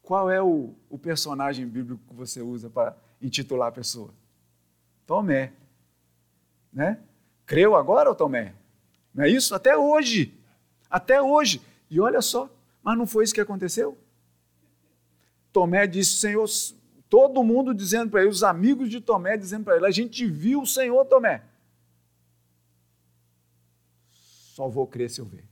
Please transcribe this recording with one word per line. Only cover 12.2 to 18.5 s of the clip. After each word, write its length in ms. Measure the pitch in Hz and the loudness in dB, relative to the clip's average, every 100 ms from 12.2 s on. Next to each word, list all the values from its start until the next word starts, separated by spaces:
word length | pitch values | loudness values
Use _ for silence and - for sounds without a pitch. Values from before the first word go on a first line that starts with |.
só, 280 | - 233 269 _ _ _ | 0 -4 -6 _ _ _
mas 160 | - 233 | -4 -2
não 80 | 233 | -2
foi 200 | 214 220 | 0 0
isso 80 | |
que 80 | 220 | 0
aconteceu? 560 | 208 190 180 220 277 - _ _ _ _ _ _ _ _ _ _ _ _ _ _ _ | -4 -4 -6 -4 -6 -8 _ _ _ _ _ _ _ _ _ _ _ _ _ _ _
Tomé 340 | 196 175 185 202 | 0 2 0 0
disse, 320 | 175 190 - | 0 -2 -2
"Senhor", 300 | 208 208 214 - - - _ _ _ | -2 -2 -2 -4 -8 -12 _ _ _
todo 360 | 220 277 262 | 6 6 4
mundo 300 | 226 240 262 | 2 2 0
dizendo 360 | 208 190 220 233 | -4 -2 -2 0
pra 120 | 208 | 2
ele, 80 | 196 | 2
os 140 | 185 | 4
amigos 460 | 202 | 0